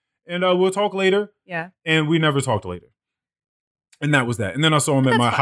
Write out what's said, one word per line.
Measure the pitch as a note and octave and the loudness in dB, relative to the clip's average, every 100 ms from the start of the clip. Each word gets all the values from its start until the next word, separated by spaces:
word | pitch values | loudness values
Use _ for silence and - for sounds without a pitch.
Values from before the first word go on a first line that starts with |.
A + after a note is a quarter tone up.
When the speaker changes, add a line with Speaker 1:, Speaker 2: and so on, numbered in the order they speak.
| _ _ - | _ _ -10
Speaker 1:
and, | F3 | -2
uh, | F#3 F3+ | 0 2
we'll | F#3+ | 2
talk | F#3+ G#3 | 0 -4
later." | F#3+ F#3+ G3 G#3 _ _ | 0 0 2 -2 _ _
Speaker 2:
Yeah. | E3+ F3 _ E3 | -10 -10 _ -2
Speaker 1:
And | D#3+ D3+ | 0 2
we | E3 | 2
never | D#3 C#3 | 2 0
talked | C3 G#2+ F2+ | -2 -4 -4
later. | F2+ - _ _ _ _ _ _ _ _ _ _ _ | -12 -14 _ _ _ _ _ _ _ _ _ _ _
And | D3 | 0
that | D3 A#2+ | 0 0
was | A2+ | -4
that. | G2 | -4
And | A#2+ | 0
then | D#3 | 2
I | D3+ | 2
saw | D3 C3+ | 2 0
'em | C3 | 2
at | |
Speaker 2:
That's | A#2+ | 2
Speaker 1:
my | A#2+ | 0
high | - | 2